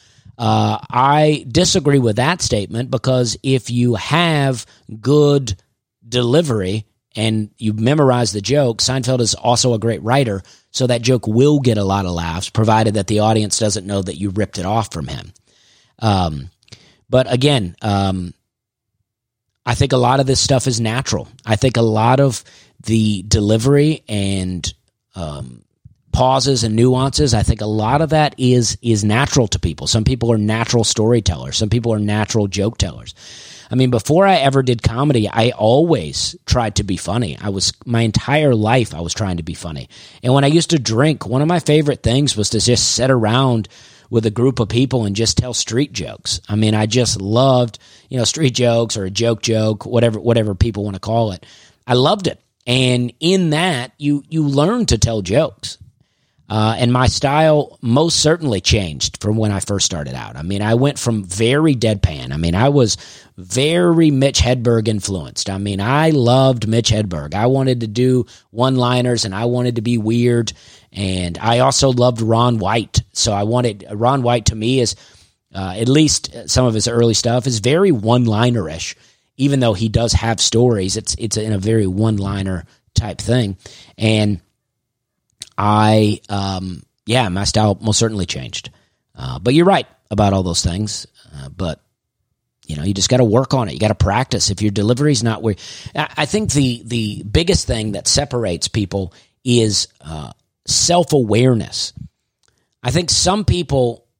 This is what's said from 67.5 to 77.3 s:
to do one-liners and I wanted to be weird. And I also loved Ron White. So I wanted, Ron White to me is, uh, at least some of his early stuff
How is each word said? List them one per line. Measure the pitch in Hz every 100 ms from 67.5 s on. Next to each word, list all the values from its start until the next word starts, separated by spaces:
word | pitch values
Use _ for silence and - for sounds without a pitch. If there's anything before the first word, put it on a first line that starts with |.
| 135 131 123
to | 110
do | 104 127 127 - - _
one-liners | 110 131 131 123 123 123 120
and | 104
I | 95 120
wanted | 123 123 117
to |
be | 110 120
weird. | 107 117 120 120 110 - - - _
And | 95 95 92 87 85
I | 110 120
also | 131 - 135
loved | 123 123 117
Ron | 113 113 120 113
White. | 92 117 98 - -
So | - 113
I | 101
wanted, | 104 123 123 101 -
Ron | 104 120 139
White | 120 120 104
to |
me | 110 110 131
is, | 113 - - _ _ _ _
uh, | 95 95 95
at | 117
least | 143 151 - - 117 -
some | 127 127
of |
his | 110 117
early | 120 117
stuff | 107 117